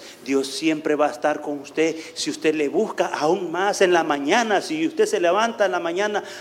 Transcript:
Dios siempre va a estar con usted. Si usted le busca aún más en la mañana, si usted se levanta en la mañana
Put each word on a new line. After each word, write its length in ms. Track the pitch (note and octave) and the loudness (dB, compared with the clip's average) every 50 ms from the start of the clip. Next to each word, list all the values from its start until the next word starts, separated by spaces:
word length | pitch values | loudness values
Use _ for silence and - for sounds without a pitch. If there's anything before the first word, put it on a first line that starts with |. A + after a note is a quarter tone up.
| - - - - - | -18 -20 -20 -14 -4
Dios 240 | C3 C3+ C3+ C3+ C3+ | 0 0 0 0 0
siempre 480 | - - D#3+ D#3+ D#3+ D3+ - D#3 D3+ | -4 -2 0 0 0 0 0 0 2
va 100 | C#3+ D3 | 2 2
a 60 | C#3+ - | 0 0
estar 300 | - - D3 D3+ D3 - | 0 0 0 0 0 -4
con 180 | D3+ D3 C#3+ | -6 -6 -8
usted. 340 | C3+ - - D#3 D#3+ E3 D3+ D#3+ - - - | -8 -8 -2 0 0 0 0 -4 -10 -14 -10
Si 160 | - - D#3 | -8 -6 -6
usted 240 | C#3 - - D#3 D#3 | -6 -2 0 0 2
le 140 | D#3 D3 C3+ | 2 0 0
busca 380 | C3+ F#3 A3 G3 - - F3 | 2 0 0 0 0 -2 -2
aún 460 | F3+ - - C#3+ D#3 F3+ G3+ F#3 E3 D#3+ | -2 -2 -2 2 2 2 0 0 -4 -4
más 280 | F3 F#3+ G3+ F#3+ - | -2 0 0 2 4
en 120 | G3 F3+ F3+ | 4 4 4
la 100 | E3+ D#3+ | 4 4
mañana, 600 | D#3 D3 C#3+ C#3 D3 F#3+ A#3+ A#3 A3 G3+ F3 - | 2 0 0 2 2 2 2 4 2 0 0 0
si 240 | - D#3+ D#3 E3 D3+ | -2 -4 -2 -2 -2
usted 180 | - - G#3+ | 2 2 0
se 140 | G#3+ G#3+ G3 | 2 2 2
levanta 460 | E3+ E3+ F3+ G#3 A3+ A#3 A3 A3+ G#3 | 2 4 4 4 2 0 0 0 0
en 60 | F#3 F3+ | 0 0
la 60 | F3 | -2
mañana 460 | E3+ E3+ E3+ F#3 G#3 G#3 G#3 F#3+ - - - - | -4 -4 -2 -2 -2 -2 -2 -4 -6 -6 -14 -14